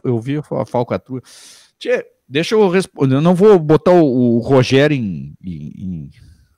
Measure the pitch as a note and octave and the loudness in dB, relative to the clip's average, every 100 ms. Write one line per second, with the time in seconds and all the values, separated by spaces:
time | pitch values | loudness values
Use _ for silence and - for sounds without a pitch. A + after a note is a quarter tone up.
0 | C3+ A#2+ A#2+ D3+ - C#3 A#2+ A#2+ B2 G2 | -6 -6 -6 -8 -8 -8 -6 -6 -4 -6
1 | - B2+ - - - - _ _ - A#3+ | -8 -16 -16 -20 -20 -20 _ _ -6 -6
2 | - _ _ C3 E3+ A3 G3 F3+ F3+ - | -6 _ _ -6 -2 0 2 0 -4 -2
3 | C3+ C3+ E3 F3+ G#3+ F#3+ D3+ D#3 - F3+ | 0 2 2 4 4 4 4 2 4 4
4 | D3+ B2+ B2 A#2 A#2+ C3+ B2 C3+ D3 C#3+ | 4 2 2 0 2 2 2 2 2 0
5 | G#2+ D#2 C#2+ - F#2 D#2+ D2 - F#2 E2+ | -4 -8 -12 -16 -14 -14 -14 -14 -12 -12
6 | C#2+ - - _ _ | -14 -20 -20 _ _